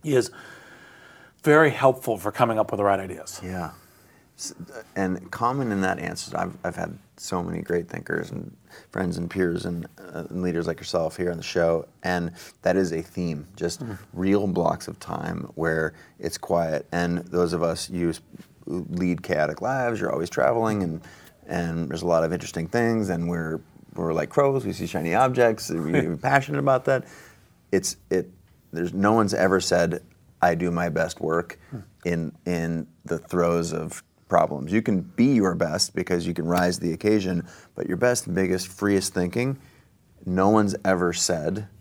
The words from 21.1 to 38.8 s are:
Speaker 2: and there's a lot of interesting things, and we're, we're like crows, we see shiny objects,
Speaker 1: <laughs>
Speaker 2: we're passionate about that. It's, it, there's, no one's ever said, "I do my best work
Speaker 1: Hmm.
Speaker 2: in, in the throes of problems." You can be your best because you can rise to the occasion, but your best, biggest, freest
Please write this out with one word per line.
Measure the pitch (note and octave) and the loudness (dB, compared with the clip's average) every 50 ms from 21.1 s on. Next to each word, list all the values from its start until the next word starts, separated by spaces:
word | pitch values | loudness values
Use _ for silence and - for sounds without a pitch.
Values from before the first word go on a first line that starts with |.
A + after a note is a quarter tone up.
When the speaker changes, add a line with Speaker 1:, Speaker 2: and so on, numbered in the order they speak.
| - - - - _ _ - | -20 -20 -20 -20 _ _ -12
Speaker 2:
and | - - F2 E2+ E2+ E2 E2+ E2 C#2+ | -6 -4 -4 -2 -2 -2 -4 -4 -4
there's | C2+ E2 D#2+ | -4 -4 0
a | F2 | 2
lot | E2+ E2 E2 | 2 2 2
of | D#2+ | 2
interesting | E2+ F2 F2+ - - F2 E2 E2 | 0 -4 -6 -6 -6 -6 -6 -2
things, | - A#2+ A#2 A#2 A2+ A2+ G#2+ F#2+ | 0 0 2 2 2 0 0 0
and | F2+ E2+ E2+ E2+ | -2 -2 -2 -2
we're, | F2 E2+ E2 D#2+ D#2+ - - _ _ - - _ - | -2 -2 -4 -4 -6 -6 -8 _ _ -20 -20 _ -8
we're | - E2+ E2 D#2+ | -4 -2 0 0
like | D#2+ D2+ - | 0 -2 0
crows, | - - C#3+ C#3 C3+ C3+ - | 2 2 2 4 2 0 -2
we | G2+ | -4
see | - - F#2 E2+ | -6 -6 -6 -6
shiny | - F2+ D#2 E2 E2+ | -4 -4 -2 0 2
objects, | G#2+ C3 C3 B2+ B2 B2 A#2 A2 - - - | 4 4 2 4 4 4 4 4 0 -4 -6
Speaker 1:
<laughs> | E2 | -4
Speaker 2:
we're | E2 D#2+ - - D3 D3 - F2 | -4 -2 0 0 0 0 0 -4
passionate | - - C#3 C#3 C#3+ C3+ C#3+ D3 C#3+ | -2 0 2 2 2 2 0 -4 -2
about | C#3 C#3 C3 C3 C3 | 2 2 2 2 2
that. | - C3+ B2+ - - - - - - - _ _ _ _ _ _ _ - | 0 0 0 -2 -6 -18 -20 -20 -20 -20 _ _ _ _ _ _ _ 0
It's, | F#2+ F#2+ - - - _ _ | 0 0 0 -8 -8 _ _
it, | F#2+ F#2 E2+ - - - _ _ _ _ _ _ | -2 -2 -2 -2 -10 -20 _ _ _ _ _ _
there's, | - D#2+ E2+ F2 E2 | -6 -4 -4 -4 -2
no | F#2 G2 G#2 | 2 4 6
one's | A2 A2+ G#2+ G2 G2+ | 6 6 4 4 2
ever | - F#2 F#2+ F#2 F#2 | 2 4 4 4 4
said, | F2 - F2+ F2 E2+ E2+ E2 E2+ - - _ _ _ _ _ _ | 2 2 2 4 4 2 0 -4 -8 -12 _ _ _ _ _ _
"I | - F2+ F2 | 2 2 4
do | E2+ F2+ F2 | 2 0 0
my | E2+ E2+ F2+ F2 | 0 0 -2 -2
best | D#2 E2 E2 D#2+ - - | 0 -2 -2 -2 -4 -6
work | - D#2+ D#2+ E2+ F2 - - - - - | -4 -2 0 0 -2 -4 -10 -20 -18 -14
Speaker 1:
Hmm. | - A#2 F#2+ - _ _ - | -14 -14 -14 -16 _ _ -4
Speaker 2:
in, | F2 F2 E2 D#2+ D2+ - - _ | -2 -2 -2 -2 -4 -8 -8 _
in | F2 F2+ E2+ E2 E2 E2+ E2 D#2 - _ _ _ | -4 -2 -2 -2 -2 -2 -4 -6 -8 _ _ _
the | - E2+ D#2+ | -6 -6 -6
throes | - - - F2+ F2 E2+ E2+ E2+ E2+ E2 E2 | -6 -4 0 2 2 2 2 0 0 -2 -4
of | D#2+ D#2+ D#2+ - - - _ _ _ _ _ | -6 -6 -6 -10 -14 -18 _ _ _ _ _
problems." | - E2+ D#2+ C#2+ D2 C#2+ C2 D#2 | 4 4 4 4 0 -4 -4 0
You | F2+ A2 A2+ | 0 2 2
can | - G#2 F#2 | 2 0 0
be | E2 - - - A#2 | 0 -4 2 4 4
your | C3+ C#3 A#2 G2+ F#2+ F2 | 6 6 6 4 4 4
best | E2+ E2+ D#2+ D2+ F#2 - - - | 2 0 0 0 -2 -2 -2 -2
because | - F2+ - - F2 E2 F2 | -4 -2 0 0 0 0 -2
you | E2+ | -4
can | E2+ E2 | -4 -2
rise | E2 F2 F2+ F2+ F2+ F2+ F#2 | 0 2 2 2 2 0 0
to | F2 | -2
the | F2 D#2+ | -2 -2
occasion, | - - G#2 G#2+ G#2+ F#2+ F#2 F2+ E2+ E2 - - - - - _ | 0 2 4 4 4 2 2 -2 -2 -2 -6 -12 -20 -20 -20 _
but | - - - | -8 -4 -4
your | - F2 | -2 2
best, | B2 B2 B2 B2 - - | 2 2 2 2 -2 -4
biggest, | F2 F#2 F#2+ F2+ F#2 F#2 F2+ - | -2 0 2 2 0 -2 -2 -6
freest | - - | -8 -2